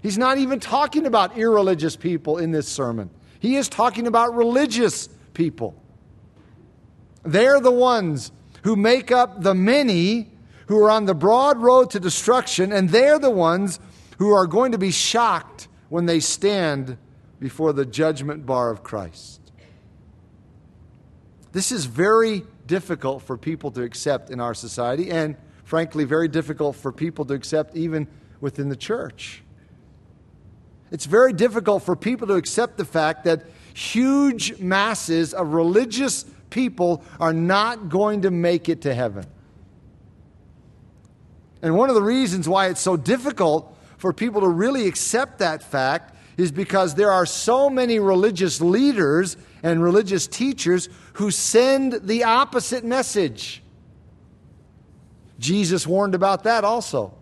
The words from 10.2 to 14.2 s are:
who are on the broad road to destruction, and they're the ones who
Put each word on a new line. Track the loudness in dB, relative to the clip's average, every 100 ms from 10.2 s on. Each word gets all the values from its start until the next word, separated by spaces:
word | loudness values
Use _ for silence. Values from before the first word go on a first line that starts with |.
| -6 -16 -20 -20 -2
who | 4
are | 6
on | 4
the | 2
broad | 0 4 4 4 4
road | 6 6 4
to | 0
destruction, | -4 -4 2 2 2 -2 0
and | 2 2
they're | 4 6 4
the | 4
ones | 2 2 2 -2 -6 -16 -20 -20
who | -4